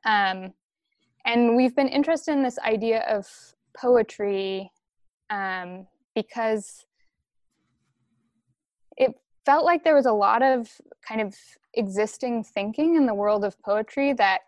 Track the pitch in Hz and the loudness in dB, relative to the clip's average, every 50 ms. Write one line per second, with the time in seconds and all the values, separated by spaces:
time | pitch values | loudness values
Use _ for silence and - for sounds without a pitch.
0 | - 226 220 208 202 190 185 190 185 190 - _ _ _ _ _ _ _ _ _ | 0 0 2 2 2 0 -2 -6 -10 -16 -18 _ _ _ _ _ _ _ _ _
1 | _ _ _ _ _ 233 233 240 240 233 233 247 254 254 247 - 277 254 - 285 | _ _ _ _ _ 0 2 2 4 4 4 4 2 2 2 0 0 0 0 -2
2 | 285 320 330 311 - - 302 277 269 254 247 - - 226 220 214 214 226 226 220 | 0 0 -2 -2 -2 -2 -2 0 -2 -2 -4 -4 -4 -2 -2 -2 0 -2 -2 -2
3 | - - 220 202 196 - - - - - _ _ _ _ _ - - 247 247 240 | 0 -2 -4 -4 -4 -10 -20 -20 -20 -20 _ _ _ _ _ -6 0 2 4 4
4 | 220 - - - 208 202 196 190 196 190 190 190 196 190 _ _ _ _ _ _ | 2 0 -4 -6 -4 -4 -2 -4 -4 -4 -6 -8 -8 -12 _ _ _ _ _ _
5 | _ _ _ _ _ _ 208 202 196 190 185 185 180 180 180 185 190 _ _ _ | _ _ _ _ _ _ -8 -6 -6 -6 -6 -8 -8 -12 -14 -16 -18 _ _ _
6 | _ _ _ 233 208 _ - 247 226 220 220 214 202 - - - _ _ _ _ | _ _ _ -6 -6 _ -6 -4 -2 0 -2 -2 -4 -10 -20 -20 _ _ _ _
7 | _ _ _ _ _ _ _ _ _ _ _ _ _ _ _ _ _ _ _ _ | _ _ _ _ _ _ _ _ _ _ _ _ _ _ _ _ _ _ _ _
8 | _ _ _ _ _ _ _ _ _ _ _ _ _ _ _ _ _ _ - - | _ _ _ _ _ _ _ _ _ _ _ _ _ _ _ _ _ _ -2 0
9 | 262 254 247 _ _ _ _ _ _ - 277 311 311 320 349 339 - 330 311 285 | 0 0 0 _ _ _ _ _ _ 2 2 2 4 2 0 2 2 4 4 4
10 | 254 254 220 208 202 208 220 233 262 269 262 247 226 - - _ - _ - _ | 4 4 2 2 2 2 2 4 2 2 2 0 -2 -8 -16 _ -20 _ -20 _
11 | _ - 220 220 214 196 202 - - - - _ _ _ - 233 220 196 190 202 | _ -10 -6 -6 -6 -6 -8 -16 -20 -20 -20 _ _ _ -4 -4 -4 -2 -2 -2
12 | 214 214 - - - 247 240 233 214 - _ 202 196 208 220 - 302 330 339 320 | -4 -4 -4 -8 -6 -6 -4 -6 -8 -6 _ -6 -6 -6 -2 0 0 2 4 4
13 | 277 247 214 202 202 208 214 208 202 202 - _ _ - 202 214 220 - - 285 | 2 2 0 0 0 0 0 0 0 -4 -6 _ _ -2 -2 -2 -2 -4 -4 -2
14 | 277 277 277 233 214 196 190 185 - | 0 0 2 2 2 2 2 0 -4